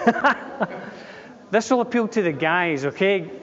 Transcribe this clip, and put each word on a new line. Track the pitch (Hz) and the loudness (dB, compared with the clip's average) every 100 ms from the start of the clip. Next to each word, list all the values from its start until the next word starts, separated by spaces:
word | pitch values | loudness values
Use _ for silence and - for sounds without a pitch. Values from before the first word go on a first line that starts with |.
| 240 | 2
<laughs> | - 277 - - - 214 - - - - - - - - | 4 2 0 -4 -6 -6 -8 -14 -16 -18 -18 -20 -20 -2
This | 214 - | 0 2
will | 254 | 2
appeal | 247 240 220 | 2 0 0
to | 220 | 0
the | 175 | 0
guys, | 139 160 175 170 143 | 2 2 2 2 0
okay? | 143 - 190 196 165 - | -2 2 2 2 -2 -8